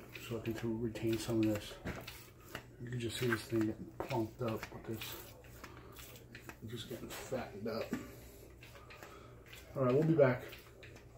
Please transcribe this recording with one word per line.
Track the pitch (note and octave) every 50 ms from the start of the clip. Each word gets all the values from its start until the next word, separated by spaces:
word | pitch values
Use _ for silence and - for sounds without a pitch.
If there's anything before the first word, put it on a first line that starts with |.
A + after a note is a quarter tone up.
| - - - - - -
so | A#2+ A2
I |
can | - A#2 A2
to | - - A#2 A2+ A2+ A#2+
retain | A2+ A2 - A#2 A2+ A2+ G#2+
some | - - A#2 A2+
of | A2 A2 G#2+
this. | G#2 - - - - - - - - - - - - - - - - - - - - - - - -
You | B2 A#2+
can | B2 A#2+
just | A#2 A2 - -
see | B2+
this | A#2+ A2+ A2
thing | - - A#2 A2+
getting | A2 G#2+ A2 - F#2 - - -
plumped | - - C3+ A#2+ A2 G#2+ - -
up | B2 A2+ A2 G#2+ - - -
with | - -
this. | - A2 G#2 - - - - - - - - - - - - - - - - - - - - - - - - - - - - - - - - -
It's | G#2+
just | A#2+ A#2 - -
getting | A#2 - - -
fattened | - - - - C3 A#2+ A2+ - - G2 G#2
up. | A#2 G#2+ - - - - B2+ - - - - - - - - - - - - - - - - - - - - - - - - - - - - - - - - - - -
All | C#3+ B2+
right, | B2 B2+
we'll | D3 D#3+
be | D#3+ D#3+
back. | D3+ C#3 B2+ - - - - - - - - - - - - - - - - -